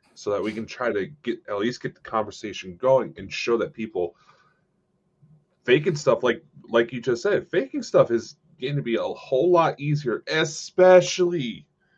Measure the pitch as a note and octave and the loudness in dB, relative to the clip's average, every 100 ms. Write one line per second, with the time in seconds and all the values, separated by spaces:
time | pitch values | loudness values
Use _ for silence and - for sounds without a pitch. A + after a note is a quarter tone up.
0 | _ - G#2 G2+ G#2 G#2 G#2 - B2 G2+ | _ -10 -4 -4 -4 -6 -10 -6 -4 -2
1 | F2+ - A#2+ - - G2+ A2+ B2 C3+ - | -6 -8 -8 -8 -6 -4 -4 -4 -10 -12
2 | - A2+ G#2 - G#2+ F2+ F#2+ E2+ B2+ C3 | -6 -4 -4 -8 -12 -12 -14 -4 2 2
3 | F2+ F#2+ F#2+ - - A#2 F2+ - A2 F#2 | 2 -8 -12 -8 -2 -2 -2 -6 -8 -4
4 | E2+ - _ _ _ _ _ _ _ _ | -6 -8 _ _ _ _ _ _ _ _
5 | _ _ _ _ _ _ - B2+ C#3 - | _ _ _ _ _ _ 2 2 2 -2
6 | C3+ A#2 B2 A#2 - - - A#2 A#2 B2 | 0 2 0 -2 -8 -20 0 0 0 -2
7 | B2+ A#2+ G3+ F#3 - F3 C4+ D4 A3 F3 | -4 -2 0 -2 -2 -4 -4 -8 0 2
8 | A#2+ A#2 - - _ _ C3 C#3+ A#2 G#2+ | 4 0 -4 -14 _ _ -6 -4 -2 -2
9 | F2+ - - C3 F3 E3+ D#3 - D3 D3 | -4 -8 -2 0 4 4 2 0 -2 -2
10 | A#2+ C#3 - D#3 D#3+ - - - F#3 F3+ | -2 -6 -2 -2 -2 -4 -6 6 8 8
11 | F3 - F3 E3+ A#2+ F2 - _ _ | 6 0 0 0 -4 -8 -16 _ _